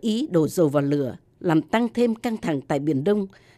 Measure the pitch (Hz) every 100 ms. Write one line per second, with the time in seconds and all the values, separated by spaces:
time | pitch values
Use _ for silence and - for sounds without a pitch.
0 | 226 220 311 180 151 180 156 143 139 147
1 | 127 101 _ _ - 320 - 226 240 233
2 | 240 220 240 220 - 143 - 147 147 135
3 | 160 208 196 - _